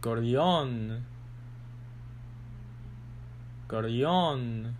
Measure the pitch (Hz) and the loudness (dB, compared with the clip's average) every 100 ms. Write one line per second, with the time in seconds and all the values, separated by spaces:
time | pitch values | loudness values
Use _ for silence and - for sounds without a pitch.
0 | 117 113 117 127 175 175 139 120 110 113 | 2 2 4 6 8 6 4 0 -2 -2
1 | 123 - - - - - - - - - | -6 -10 -12 -12 -12 -12 -12 -12 -14 -12
2 | - - - - - - - - - - | -12 -12 -12 -12 -12 -12 -12 -12 -12 -10
3 | - - - - - - - 110 113 117 | -12 -12 -12 -12 -12 -12 -4 0 2 4
4 | 147 180 170 139 120 113 113 120 | 6 6 6 2 0 -2 -2 -6